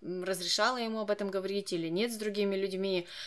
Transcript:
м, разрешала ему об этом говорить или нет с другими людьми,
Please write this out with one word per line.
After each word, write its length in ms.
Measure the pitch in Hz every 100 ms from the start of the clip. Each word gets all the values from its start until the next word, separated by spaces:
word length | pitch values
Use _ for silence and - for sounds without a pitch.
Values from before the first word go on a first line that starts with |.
м, 220 | - 180
разрешала 540 | 180 180 175 - 226 254
ему 220 | 226 220
об 100 | 208
этом 200 | 208 202
говорить 420 | 190 190 202 196
или 160 | 170 165
нет 240 | 175 240
с 40 | 220
другими 400 | 214 202 196 196
людьми, 500 | 196 190 196 180 175 -